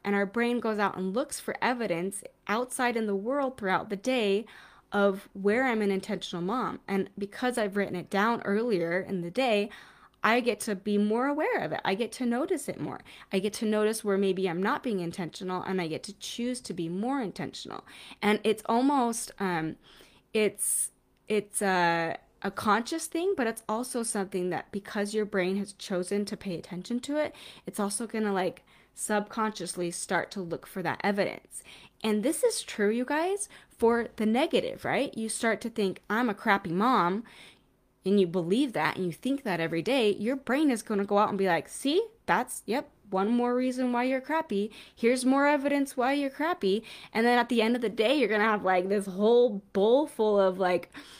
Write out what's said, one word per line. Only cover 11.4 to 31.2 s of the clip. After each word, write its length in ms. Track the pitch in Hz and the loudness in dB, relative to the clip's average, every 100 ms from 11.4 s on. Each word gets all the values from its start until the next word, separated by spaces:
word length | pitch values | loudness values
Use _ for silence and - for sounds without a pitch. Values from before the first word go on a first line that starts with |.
| 427 381 | 0 0
of 120 | 151 | -2
it. 80 | - - | -4 -2
I 100 | 196 | -2
get 160 | 226 | -4
to 120 | - 247 | -4 -2
notice 420 | 233 359 320 - | 0 0 -2 -4
it 120 | - | -6
more. 200 | 151 - - - - | -6 -8 -14 -20 -4
I 80 | 196 | -2
get 140 | 202 | -2
to 120 | - 220 | -2 0
notice 380 | 214 214 220 | 2 2 0
where 140 | 208 196 | 0 2
maybe 320 | 196 185 185 | 2 2 0
I'm 120 | 165 | 0
not 220 | 202 285 | -2 -2
being 160 | 262 196 | -2 -2
intentional, 640 | 170 170 165 - 185 185 | -4 -6 -8 -6 -6 -4
and 160 | - 190 | -2 -2
I 80 | 165 | -2
get 160 | 156 | -4
to 100 | - | -8
choose 460 | - - - 240 247 | -14 -12 -6 -4 -4
to 120 | - | -8
be 160 | 180 165 | -6 -4
more 320 | 180 233 277 | -4 -2 -2
intentional. 640 | 208 - 143 - - - - - - - | -4 -6 -10 -10 -12 -14 -14 -20 -20 -2
And 180 | 208 214 | 2 2
it's 200 | 226 214 - | 2 0 2
almost, 640 | 233 269 285 233 233 - - | 2 4 4 2 -2 -8 -4
um, 380 | 196 170 160 - - - - _ _ | -2 0 -4 -6 -18 -20 -20 _ _
it's, 580 | 220 208 208 - - - _ _ _ - | 0 0 0 -2 -2 -4 _ _ _ -2
it's 320 | 214 202 - | -2 -2 -2
a, 560 | 202 185 170 170 165 - _ - | 2 4 4 2 0 -4 _ -8
a 100 | 196 | -6
conscious 560 | - 220 208 233 330 - | -2 2 2 2 -6 -4
thing, 260 | 330 370 381 | -2 0 0
but 100 | 226 | 0
it's 160 | 226 - | -2 -4
also 340 | 220 254 247 | -4 -4 -4
something 460 | 233 208 190 185 180 | -2 -2 -2 -2 -2
that 220 | 160 - | -4 -6
because 420 | 202 - 214 208 | -10 -6 -4 -2
your 120 | 214 208 | -2 -2
brain 320 | 202 180 196 | 0 0 0
has 160 | 196 | -4
chosen 520 | - - 180 180 202 208 | -8 -4 -4 -2 -2 -2
to 100 | 208 | -6
pay 220 | 196 165 | -8 -8
attention 420 | - 180 180 240 | -8 -10 -6 -6
to 160 | 269 294 | -2 -2
it, 160 | 294 - - - - | -2 -6 -20 -14 -10
it's 140 | 202 | -4
also 260 | 202 208 226 | -2 -2 -4
gonna, 280 | 226 208 | -2 0
like, 300 | 196 185 180 _ - _ | 0 -2 -4 _ -20 _
subconsciously 960 | - - 208 208 - 220 208 175 - 175 | -10 -2 -2 -2 -2 -2 -2 -8 -4 -4
start 420 | 170 - 180 - | -4 -2 -2 -2
to 100 | 202 | -8
look 260 | 170 160 - | -6 -8 -8
for 140 | 190 | -6
that 180 | 170 - | -4 -2
evidence. 640 | 202 202 | 0 0